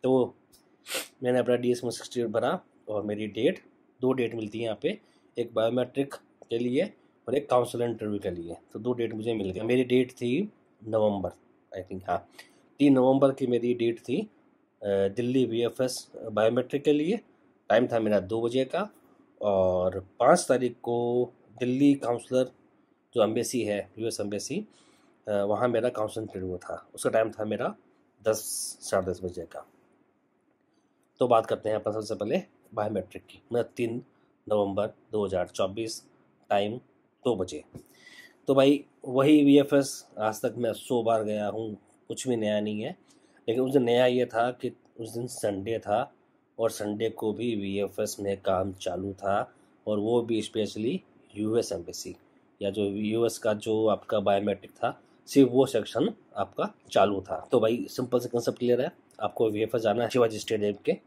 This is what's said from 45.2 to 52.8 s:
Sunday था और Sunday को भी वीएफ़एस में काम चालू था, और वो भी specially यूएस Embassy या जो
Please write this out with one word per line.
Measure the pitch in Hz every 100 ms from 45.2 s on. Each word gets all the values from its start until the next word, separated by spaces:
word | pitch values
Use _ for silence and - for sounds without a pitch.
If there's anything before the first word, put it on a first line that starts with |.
| 123
Sunday | - 107 98 101 113
था | 104 107 131 _ _ _ _ -
और | 113
Sunday | - 104 104 113
को | 110 110
भी | 101 120 107
वीएफ़एस | 98 98 98 - 107 -
में | 101 98
काम | - 95 98
चालू | 95 92 90 98
था, | 98 98 101 127 _ _ _ -
और | 107
वो | 104 120
भी | 113 113
specially | 107 110 104 107 113 185 _ _ _ 101
यूएस | 107 113 110
Embassy | - 82 - - - _ _ _ _
या | 101
जो | 101